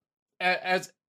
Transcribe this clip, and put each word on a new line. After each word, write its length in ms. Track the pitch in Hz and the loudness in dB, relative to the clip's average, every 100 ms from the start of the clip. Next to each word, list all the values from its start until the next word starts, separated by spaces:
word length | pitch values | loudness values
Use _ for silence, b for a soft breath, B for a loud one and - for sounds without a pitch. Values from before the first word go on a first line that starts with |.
| _ _ _ - | _ _ _ -2
a-, 260 | 185 180 185 | 0 0 0
as, 260 | 185 185 _ | -2 -2 _